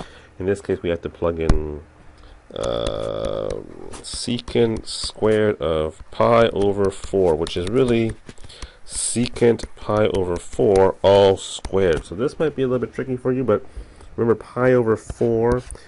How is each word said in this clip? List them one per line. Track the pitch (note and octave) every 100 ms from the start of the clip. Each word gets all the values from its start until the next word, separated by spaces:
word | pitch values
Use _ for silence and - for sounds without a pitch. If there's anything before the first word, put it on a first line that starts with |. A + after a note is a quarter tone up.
| - - - -
In |
this | F#2 G2
case, | - F#2
we | F2
have | E2+
to | F2+
plug | - E2+ E2
in, | D#2+ D#2 D2+ D2 - - - - - - -
uh, | - A#1+ A#1 A1 G#1+ A1 G#1+ G#1+ G#1+ G#1 G1+ G1+ G1+ G1+ -
secant | - - - A#2+ - A#2+ A#2 A2 -
squared | - - - G#2+ G#2+ G#2+ -
of | D#2 D#2+ D#2 - -
pi | - A2+ A#2 A2+
over | F#2 G2+ G2 G2
four, | - - G2 F2+
which | D#2 E2 F#2
is | F2+
really | B2+ B2 A#2 A2+ - - - - - - - -
secant | - - A#2 A#2+ - A#2+ A2+ - -
pi | - G#2+ G#2+
over | G2 F2+ F2
four | - - A#2+ F#2+ F#2+ -
all | F#2+ G2+ G2 F#2+
squared. | - - - F#2+ F#2 D2+
So | -
this | F2 D3 -
might | D3+
be | -
a | C3
little | B2
bit | A2+
tricky | - B2+ B2+
for | C3
you, | B2+
but | A#2+ G#2 - - - - - -
remember | A#2
pi | G#2+ - B2 B2+
over | B2 A2+ G#2+
four | - - A#2+ A2+ A#2 B2 - -